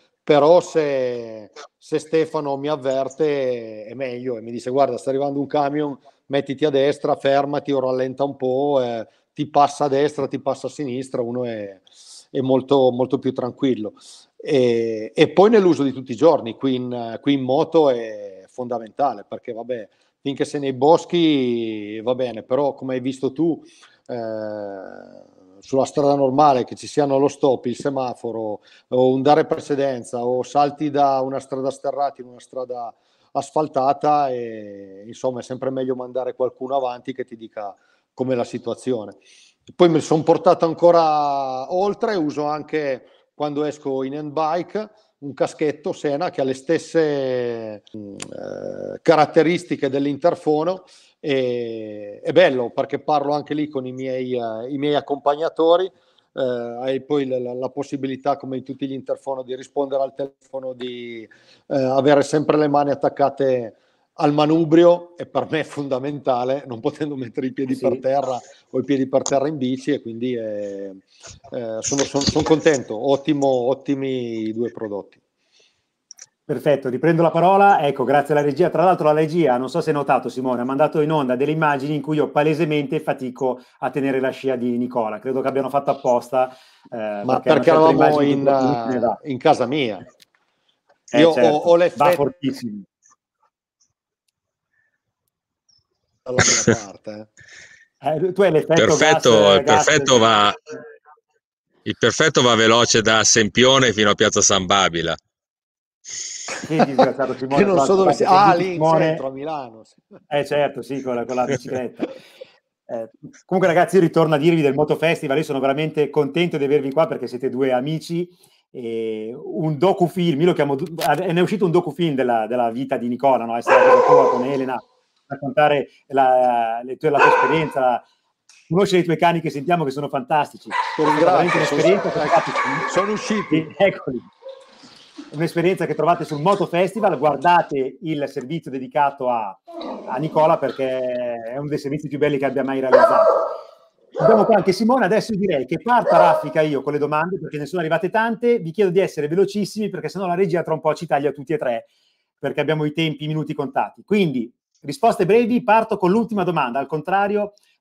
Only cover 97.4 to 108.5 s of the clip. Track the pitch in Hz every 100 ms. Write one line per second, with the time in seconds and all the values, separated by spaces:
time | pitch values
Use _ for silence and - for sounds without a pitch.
97.4 | - - - - _ _ 139 156 180 180
98.4 | 190 156 - 160 113 151 151 156 127 110
99.4 | 101 147 135 151 147 151 135 123 113 107
100.4 | 101 - - 90 - - _ _ _ _
101.4 | _ _ _ _ - - 120 - 156 151
102.4 | 123 113 113 117 117 120 107 110 104 117
103.4 | 104 117 127 135 127 104 104 98 107 104
104.4 | 95 98 92 101 90 82 82 78 _ _
105.4 | _ _ _ _ _ _ - - - -
106.4 | - - - 160 - 131 - - 127 123
107.4 | 131 139 196 175 135 190 190 143 - 190
108.4 | 202